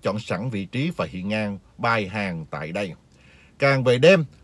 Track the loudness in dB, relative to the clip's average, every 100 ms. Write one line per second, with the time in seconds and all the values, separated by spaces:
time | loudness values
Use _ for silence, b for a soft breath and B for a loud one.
0 | -4 -4 -4 -6 -4 -6 -6 -4 -4 -4
1 | -6 -6 -4 -4 -4 -8 -14 -4 -2 0
2 | -2 -4 -4 -6 -8 -10 -8 -6 -6 -10
3 | _ b b b b b 2 2 4 6
4 | 8 6 4 -8